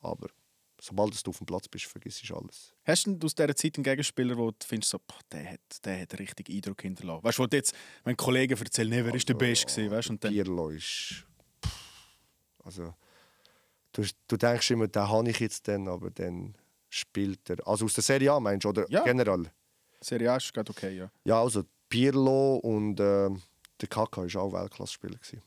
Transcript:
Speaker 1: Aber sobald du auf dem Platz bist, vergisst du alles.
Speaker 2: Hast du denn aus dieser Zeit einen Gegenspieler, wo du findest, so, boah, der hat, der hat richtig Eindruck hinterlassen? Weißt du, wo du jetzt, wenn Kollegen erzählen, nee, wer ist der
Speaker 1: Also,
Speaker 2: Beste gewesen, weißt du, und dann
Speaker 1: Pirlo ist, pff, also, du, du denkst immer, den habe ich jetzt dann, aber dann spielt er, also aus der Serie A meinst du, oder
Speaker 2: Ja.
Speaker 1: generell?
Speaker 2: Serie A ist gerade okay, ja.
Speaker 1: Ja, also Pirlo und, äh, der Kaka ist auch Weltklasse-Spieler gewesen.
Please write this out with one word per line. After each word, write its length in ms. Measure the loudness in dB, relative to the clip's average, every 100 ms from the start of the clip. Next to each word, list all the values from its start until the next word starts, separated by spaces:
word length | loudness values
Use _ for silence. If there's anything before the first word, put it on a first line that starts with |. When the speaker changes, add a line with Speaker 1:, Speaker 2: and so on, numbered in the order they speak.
Speaker 1:
Aber 260 | -8 -8 -10 _ _ _ _ _
sobald 460 | -10 0 0 0 -6
du 40 |
auf 80 | -8
dem 80 | -6
Platz 220 | -6 -6
bist, 160 | -12 -12
vergisst 420 | -12 -14 -12 -10
du 60 | -10
alles. 380 | -12 -18 -20 _ 0
Speaker 2:
Hast 200 | 2 2
du 60 |
denn 120 | -2
aus 120 | -4 0
dieser 200 | 0 2
Zeit 200 | -2 -2
einen 60 |
Gegenspieler, 540 | 0 0 0 0 0 2
wo 140 | -2
du 60 | -2 -6
findest, 260 | -2 -2
so, 80 | -4
boah, 160 | _ -20 -16
der 200 | -14 -12
hat, 60 | -14 _ -12 -8
der 160 | -6
hat 180 | -6 -10
richtig 300 | -10 -12 -8
Eindruck 320 | -8 -6 -8
hinterlassen? 420 | -8 -8 -8 -2
Weißt 140 | 0 2
du, 40 |
wo 40 | 2
du 80 | 2
jetzt, 160 | 0 -4 -16 -10
wenn 140 | -4 -2
Kollegen 400 | 2 4 4 0
erzählen, 320 | -2 0 2
nee, 160 | 2 0
wer 80 | 0
ist 140 | 0
der 60 | 2
Speaker 1:
Also, 100 | 4
Speaker 2:
Beste 200 | 4 2
gewesen, 240 | 0 0
weißt 160 | 0 -2
du, 40 |
und 100 | -2
dann 100 | 0
Speaker 1:
Pirlo 360 | 0 0 0 -2
ist, 560 | -6 -6 -6 -6 -10 -16 _ _ _
pff, 100 | -8 -8 -18 -20 -20 _ _ _ _ _
also, 300 | -18 -12 -12 -12 _ _ _ _ _ _ _ _ _
du, 120 | -4 -4 -4 _
du 100 | 2
denkst 340 | 4 4 2
immer, 160 | 2 2
den 200 | 2 2
habe 200 | 2 2
ich 100 | 0
jetzt 280 | -2 -4 -4
dann, 200 | -4 -2
aber 220 | -6 -8
dann 460 | -8 -8 -6 -10 -14 _ _ _
spielt 600 | -10 -8 -4 -2 -4 -6
er, 180 | -6 0
also 180 | 0 2
aus 80 |
der 100 | 0
Serie 280 | 4 4 6
A 80 | 4
meinst 260 | 4 0 0
du, 40 |
oder 200 | 0 2
Speaker 2:
Ja. 140 | 2
Speaker 1:
generell? 480 | 4 4 4 2 0 _ _ _ _ _
Speaker 2:
Serie 300 | -6 0 2
A 60 | 2
ist 140 | 0
gerade 180 | -6 -8
okay, 260 | -6 -8 -8
ja. 140 | -12 _ 2
Speaker 1:
Ja, 160 | 4
also 220 | 4 0 -4 _ _
Pirlo 680 | 4 4 6 6 6 6 4
und, 440 | 2 0 0 2
äh, 300 | 4 4 4 0 -10 _ -20 _
der 80 | -6
Kaka 380 | -2 -2 -2 -4
ist 100 | -2
auch 160 | -2
Weltklasse-Spieler 680 | -2 -6 -8 -12 -10 -12 -14
gewesen. 240 | -16 -18